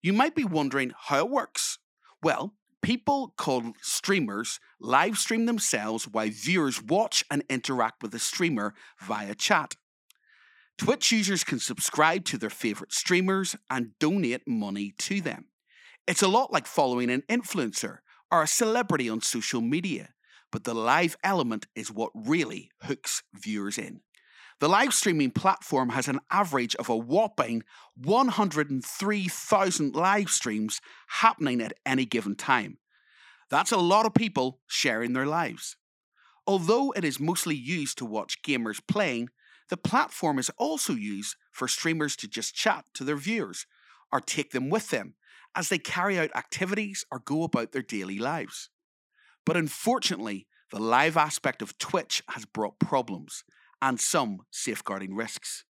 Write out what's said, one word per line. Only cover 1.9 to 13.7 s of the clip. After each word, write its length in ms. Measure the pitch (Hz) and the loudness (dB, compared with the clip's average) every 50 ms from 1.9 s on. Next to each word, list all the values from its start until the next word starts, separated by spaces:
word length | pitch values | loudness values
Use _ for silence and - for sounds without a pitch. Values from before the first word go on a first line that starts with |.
| _ _ _ _ _ _ - | _ _ _ _ _ _ -2
Well, 320 | 160 143 - - 202 _ _ _ _ _ _ | 0 0 0 -2 -6 _ _ _ _ _ _
people 540 | - - 240 247 _ - 285 277 262 208 _ | -2 -2 -2 -2 _ 0 0 0 0 -6 _
called 380 | - - - 131 123 117 117 113 _ - | -6 -2 0 0 0 0 -4 -10 _ -8
streamers 760 | - - - - - 196 196 151 107 98 104 117 - - - _ _ _ _ | -6 -6 -4 0 0 0 2 2 0 -2 -4 -4 -6 -8 -10 _ _ _ _
live 400 | - 104 123 135 170 208 226 196 | -4 2 4 4 4 4 0 -2
stream 280 | - - 226 226 226 | -2 0 0 0 0
themselves 580 | 233 240 214 - - - 117 104 110 110 113 - | 0 0 0 0 0 -2 -2 -2 -2 -4 -4 -4
while 240 | 110 104 113 107 110 | -4 -4 -2 -2 -2
viewers 500 | 110 110 107 135 180 190 156 139 120 - | -4 -4 -2 0 2 2 2 0 -2 -4
watch 440 | 110 107 156 196 226 208 - - - _ | -4 0 0 0 0 0 0 -2 -2 _
and 140 | 143 143 - _ | -4 -4 -2 _
interact 520 | 135 131 - - 135 123 117 113 - _ - | -4 -4 -2 -2 0 0 0 0 -2 _ -10
with 100 | 113 101 | -10 -6
the 80 | 117 | -4
streamer 520 | - - - - 180 170 151 113 104 104 101 - - - _ _ | -4 -4 -2 0 0 0 0 0 -2 -4 -6 -8 -20 -20 _ _
via 340 | - - 113 104 104 101 104 | -8 -6 -6 -6 -4 -8 -6
chat. 400 | 104 - - 208 165 151 - - _ _ _ _ _ _ _ - _ _ _ _ _ _ _ _ _ _ _ _ - | -4 2 4 4 4 2 0 -10 _ _ _ _ _ _ _ -20 _ _ _ _ _ _ _ _ _ _ _ _ -4
Twitch 320 | - 190 254 - - - | 2 2 2 4 4 4
users 320 | 233 220 208 185 202 170 - | 4 4 2 2 0 0 0
can 160 | - - 123 | -2 -2 -2
subscribe 680 | - - 120 - - - - - 151 160 165 196 180 | -2 -4 -4 -2 -4 -2 2 4 4 4 4 2 -2
to 120 | - - 117 | -4 -4 -4
their 120 | 101 110 | -4 -6
favourite 420 | - - - 117 104 - - - - | -6 -2 -2 -2 -2 -2 -6 -4 -4
streamers 640 | - - - 180 180 185 185 190 190 190 175 - - _ | -4 2 4 4 4 4 4 2 2 0 -2 -4 -8 _
and 300 | _ | _